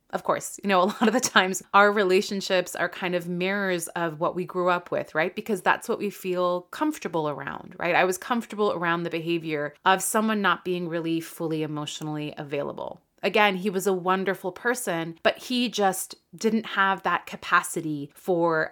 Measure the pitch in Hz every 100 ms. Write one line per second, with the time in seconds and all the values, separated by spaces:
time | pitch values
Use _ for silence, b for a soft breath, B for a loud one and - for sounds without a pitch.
0 | _ 185 - - - - 202 185 190 -
1 | 220 247 247 214 185 185 - 202 208 208
2 | 185 190 202 196 - 185 175 - 175 -
3 | 180 175 170 175 185 202 196 175 - 175
4 | 170 151 170 175 165 180 180 175 - 143
5 | - 156 180 - 208 190 190 - - 208
6 | 202 - 185 180 180 180 - - 302 302
7 | 190 165 151 139 139 76 - - 170 156
8 | 185 185 - 240 - 208 208 170 175 170
9 | 170 165 160 170 160 151 147 - 185 185
10 | - 220 220 214 190 175 185 175 170 170
11 | 165 165 160 - 160 160 151 151 147 -
12 | 156 151 151 - 147 143 143 - 64 -
13 | _ _ 202 214 208 190 202 185 190 185
14 | 180 190 190 185 190 180 240 240 - 165
15 | 165 165 - - - 247 240 208 196 180
16 | - - _ 170 220 220 - 202 196 190
17 | 185 175 - - - 175 - 175 151 147
18 | 143 - - 170 170 160 160